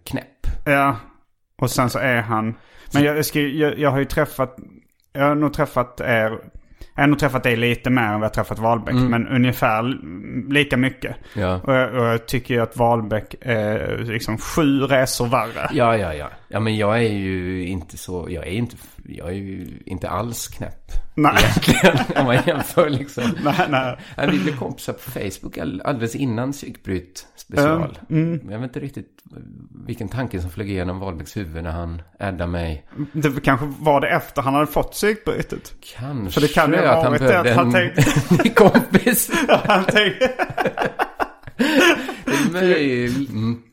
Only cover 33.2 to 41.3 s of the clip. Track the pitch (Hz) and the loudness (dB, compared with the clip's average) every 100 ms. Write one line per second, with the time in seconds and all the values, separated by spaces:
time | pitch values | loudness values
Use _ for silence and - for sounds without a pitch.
33.2 | 151 135 143 135 147 135 156 143 143 165 | -2 0 0 0 0 -2 2 4 4 -2
34.2 | - - 135 139 151 - 131 - 208 214 | -2 -4 0 2 2 0 -2 -2 -2 0
35.2 | - - - - - - - - - 143 | -2 -4 -4 -8 -12 -18 -18 -12 -8 -6
36.2 | 98 82 143 - 151 165 165 131 - - | -2 2 2 4 4 4 4 4 4 4
37.2 | 131 180 156 117 120 185 175 - 143 156 | 4 6 6 4 4 4 2 2 4 4
38.2 | - 180 302 - 190 - - 190 - 247 | 4 4 4 8 8 8 6 4 4 0
39.2 | - 349 240 233 - 202 190 - 208 190 | 0 0 4 2 4 2 4 4 2 2
40.2 | 254 - - - - - - - - - | 0 0 -4 -2 -4 -2 -4 -2 -4 -4
41.2 | - | -8